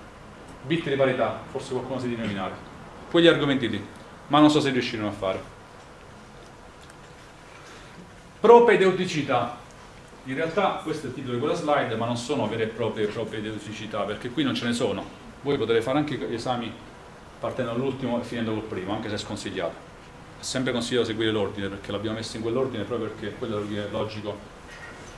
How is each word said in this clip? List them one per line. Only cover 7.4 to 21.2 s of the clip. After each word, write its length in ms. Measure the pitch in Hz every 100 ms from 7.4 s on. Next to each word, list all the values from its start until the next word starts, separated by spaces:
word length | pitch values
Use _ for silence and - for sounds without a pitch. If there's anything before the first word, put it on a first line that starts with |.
| - - - - - - - - - -
Propedeuticità. 1200 | 226 233 233 180 185 175 180 151 131 120 104 - - - - - - - 131
In 100 | 139
realtà 440 | 160 202 - -
questo 220 | 156 147 123
è 20 |
il 80 | 151
titolo 180 | 123
di 60 | 120
quella 160 | 151 170
slide, 400 | 147 143 120 113
ma 100 | 117
non 100 | 120
sono 300 | - 135 104
vere 160 | 113
e 40 | 107
proprie 380 | - 113 110 104
propedeuticità, 960 | 117 110 113 107 107 110 107 110 107
perché 280 | 98 104 123
qui 140 | 156
non 100 | 139
ce 120 | 110 120
ne 60 |
sono. 320 | 117 117 95 87 - - -
Voi 180 | 139 139
potete 240 | 110 113
fare 160 | 117 143
anche 160 | 147
gli 180 | 123 -
esami 400 | 113 131 120 110 - - - - - - -
partendo 320 | 117 117 117
dall'ultimo 480 | 117 135 127 120 117
e 20 |
finendo 300 | 117 120 110
col 100 | 107
primo, 300 | 107 95 92
anche 140 | 107 107
se 80 | 101
è 20 |
sconsigliato. 560 | - 104 - 92 85 - - - - - - -
È 60 |
sempre 260 | - 127 127
consigliato 360 | 120 117 123 110
seguire 260 | 110